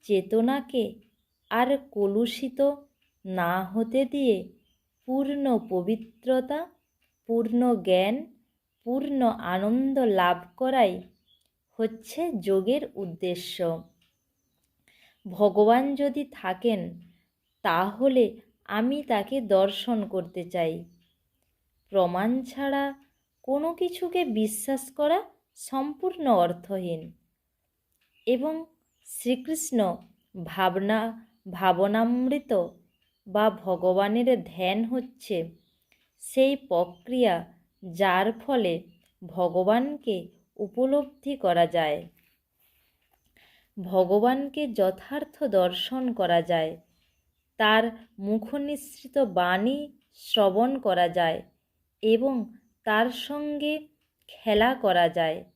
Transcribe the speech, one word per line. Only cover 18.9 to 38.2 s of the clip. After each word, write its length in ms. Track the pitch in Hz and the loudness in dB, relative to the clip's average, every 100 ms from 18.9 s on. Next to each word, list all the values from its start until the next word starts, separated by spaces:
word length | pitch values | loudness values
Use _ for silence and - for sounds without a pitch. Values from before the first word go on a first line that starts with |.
| 285 | -2
তাকে 380 | 285 220 196 269 | -2 -2 0 -4
দর্শন 680 | 220 196 196 202 - 226 196 | 2 4 4 0 -4 -2 -2
করতে 420 | 190 175 185 175 | -6 -6 -10 -8
চাই। 360 | 180 165 170 170 _ _ _ _ _ _ _ _ _ _ | -2 -2 -4 -12 _ _ _ _ _ _ _ _ _ _
প্রমাণ 540 | 196 175 180 214 254 | 2 2 2 0 -2
ছাড়া 500 | 247 - 277 277 277 277 _ _ _ _ | -4 -6 -2 -2 -2 -6 _ _ _ _
কোনো 300 | - 277 320 | -4 -2 -2
কিছুকে 520 | 330 359 359 349 359 302 | -4 -6 -4 -4 -2 -2
বিশ্বাস 680 | 214 214 214 - 269 - | 0 -2 -4 -6 -6 -6
করা 380 | - 294 359 - _ _ - | -2 0 0 -2 _ _ -20
সম্পূর্ণ 720 | - 269 285 294 370 359 285 | -8 -6 -6 -4 -6 -2 2
অর্থহীন। 840 | 208 175 170 - 196 180 165 165 - _ _ _ _ _ _ _ _ _ _ - | 4 2 -2 -8 -6 -6 -8 -10 -20 _ _ _ _ _ _ _ _ _ _ -2
এবং 400 | 247 285 320 320 _ _ _ | 0 0 -6 -10 _ _ _
শ্রীকৃষ্ণ 920 | - - 240 254 254 320 - 240 196 170 - _ _ 190 | -18 -8 -2 -2 -2 -6 -2 0 0 -2 -12 _ _ -14
ভাবনা, 840 | 165 165 185 185 196 220 226 226 - _ - | -10 0 0 0 0 0 -2 -8 -18 _ -16
ভাবনামৃত 1160 | 180 185 175 196 214 233 247 254 285 - 208 175 - _ _ _ _ - | -2 2 2 2 2 2 0 0 -2 0 -2 -2 -8 _ _ _ _ -6
বা 220 | 196 214 | 2 2
ভগবানের 920 | - 175 180 180 185 202 226 247 240 | 0 -4 0 2 2 2 2 2 2
ধ্যান 420 | 170 160 185 202 226 | 0 -4 -2 0 -2
হচ্ছে 640 | 254 254 _ - 185 165 - _ _ _ _ _ _ | -4 -6 _ -6 -4 -4 -12 _ _ _ _ _ _
সেই 360 | - - 269 277 | -6 2 2 2
প্রক্রিয়া, 1000 | - 170 175 - - 254 233 170 - _ _ _ 190 | -2 -2 -2 -6 -6 2 2 2 -4 _ _ _ -16
যার 400 | 170 196 180 | 0 2 4